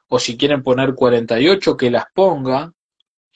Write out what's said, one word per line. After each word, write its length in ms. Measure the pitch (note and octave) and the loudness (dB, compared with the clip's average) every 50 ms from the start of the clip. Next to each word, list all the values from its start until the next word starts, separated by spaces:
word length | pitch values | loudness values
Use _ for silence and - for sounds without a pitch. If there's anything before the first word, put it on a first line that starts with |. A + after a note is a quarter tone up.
| _ | _
o 100 | - B2 | -4 -4
si 180 | B2 - - A2+ | -2 -2 -4 -4
quieren 280 | A#2+ C#3+ C#3+ D3 C3+ C3 | -2 0 0 0 0 0
poner 320 | C3 B2+ C3 C3+ C3+ B2+ | 0 0 0 0 -2 0
cuarenta 440 | - C3 A#2+ A#2+ A#2 A#2 A2+ A#2 A#2 | 0 2 2 2 2 0 -2 0 0
y 80 | C#3 | 2
ocho, 300 | F3 G3 G3 - D#3+ - | 2 2 2 0 -2 -2
que 140 | - C3 A#2+ | 0 0 0
las 140 | A#2+ A2 - - - | 0 0 -2 -2 0
pongan, 600 | F#3 G3 F#3+ D#3+ C#3 C3 C3 B2+ C#3 D#3+ E3+ _ _ _ _ _ _ _ _ _ _ _ _ _ | 2 2 2 2 0 -2 -2 -2 -4 -4 -8 _ _ _ _ _ _ _ _ _ _ _ _ _